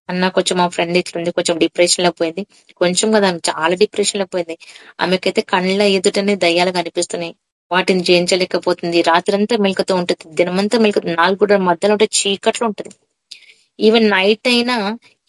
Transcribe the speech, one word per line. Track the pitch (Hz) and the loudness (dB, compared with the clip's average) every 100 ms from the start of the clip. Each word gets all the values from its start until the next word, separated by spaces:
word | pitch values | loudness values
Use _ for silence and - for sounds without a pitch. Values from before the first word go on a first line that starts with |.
| - | -8
"అన్న, | 180 185 | -2 -2
కొంచెం | 190 180 180 | 0 0 0
మా | 175 | 0
ఫ్రెండ్ | - 170 175 | -2 -2 -2
ఇట్లుంది, | - 170 170 | -2 -6 -6
కొంచెం | 180 175 165 | -4 -2 0
డిప్రెషన్ | 165 - 175 - 180 | 0 2 0 2 0
లో | |
పోయింది." | - 165 170 202 _ _ - | 0 -4 -6 -12 _ _ -4
కొంచెం | 175 180 214 | -2 0 2
కదా, | 220 196 | 2 2
ఆమె | 170 | 0
చాలా | - 151 160 185 | -4 -2 -2 0
డిప్రెషన్ | 214 - 202 208 | 0 0 -4 -4
లో | 190 | -4
పోయింది. | 185 170 165 - - - - | -6 -8 -10 -18 -20 -18 -6
ఆమెకైతే | 180 185 190 202 | -2 0 0 -2
కళ్ళ | - 190 185 196 | -2 -2 0 2
ఎదుటనే | 208 196 202 202 196 202 | 2 2 0 0 0 0
దయ్యాలు | 170 170 180 | 0 2 0
కనిపిస్తున్నాయి, | 180 165 170 175 175 170 - _ _ - | -2 -4 -6 -6 -6 -10 -14 _ _ -4
వాటిని | 175 180 185 | -2 0 0
జయించలేకపోతుంది. | 180 175 175 190 185 175 185 175 170 170 | 2 2 2 0 0 -2 -2 -4 -2 0
రాత్రంతా | 170 170 190 202 208 226 | 2 2 2 0 0 0
మెలకుతో | 196 185 196 185 | 0 -2 -2 -2
ఉంటుంది, | 180 180 170 156 | -2 -6 -4 -2
దినమంతా | 175 180 208 233 | -2 0 0 2
మెలకుతో, | 214 202 - | 2 0 -2
నాలుగు | 170 175 196 | 0 0 2
గోడల | 202 202 | 2 2
మధ్యలో | 185 170 202 | 2 0 0
ఉంటే | 208 214 | 2 0
చీకట్లో | - 202 196 226 - 233 | 0 -2 -2 -2 -2 -4
ఉంటది. | 202 - - _ _ _ - - _ _ - | -6 -12 -18 _ _ _ -20 -20 _ _ 0
ఈవెన్ | 214 233 220 | 2 4 4
నైట్ | 190 196 214 254 | 2 2 0 0
అయినా, | 240 240 240 196 233 _ _ | 0 0 -2 -2 -6 _ _